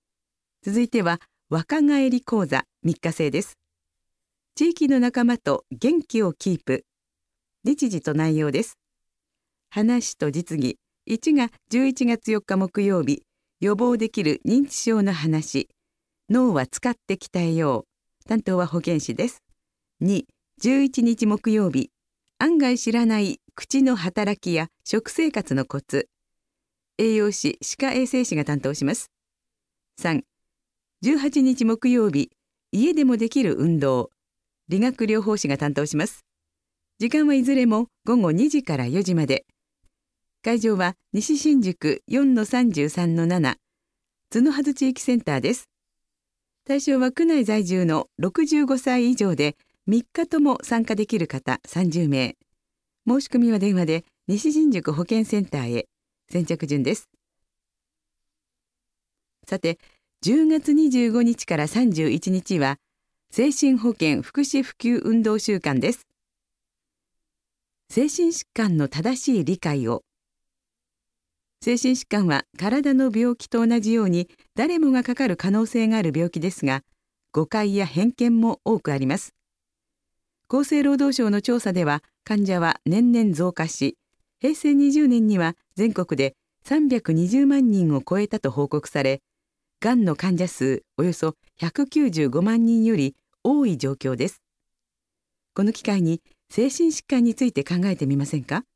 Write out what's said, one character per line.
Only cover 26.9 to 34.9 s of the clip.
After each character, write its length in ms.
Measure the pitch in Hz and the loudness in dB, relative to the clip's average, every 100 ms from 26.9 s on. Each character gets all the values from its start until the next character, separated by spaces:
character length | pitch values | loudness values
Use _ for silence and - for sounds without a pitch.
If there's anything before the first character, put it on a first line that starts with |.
| - | -2
栄 160 | 220 | 0
養 160 | 214 208 | 2 0
士、 280 | 196 - - | -2 -4 -6
歯 140 | - - | -10 -6
科 160 | 269 | -4
衛 140 | 247 254 | -2 -2
生 180 | 254 | -2
士 100 | 247 | -2
が 100 | 156 | -2
担 160 | 147 147 | -2 -2
当 140 | 135 | -4
し 100 | 147 | -4
ま 80 | 139 | -4
す。 180 | - - _ _ _ _ _ _ _ _ - | -4 -8 _ _ _ _ _ _ _ _ -8
三、 280 | 175 156 - _ _ _ _ _ _ - | -4 -4 -6 _ _ _ _ _ _ -6
十 160 | 233 302 | -2 0
八 280 | 277 294 | 0 2
日 200 | 262 254 | 2 2
木 240 | 226 226 254 | 0 2 2
曜 220 | 247 214 | 2 2
日、 220 | 175 - _ _ _ - | 0 -2 _ _ _ -6
家 200 | 190 294 | 0 2
で 120 | 311 | 2
も 120 | 269 233 | 2 2
で 120 | 226 | 0
き 120 | 285 | 0
る 140 | 214 | 0
運 240 | - 160 160 | 0 2 2
動。 320 | 139 127 113 _ _ _ _ _ - | 2 0 -2 _ _ _ _ _ -6
理 120 | 185 | -2
学 240 | 247 | 0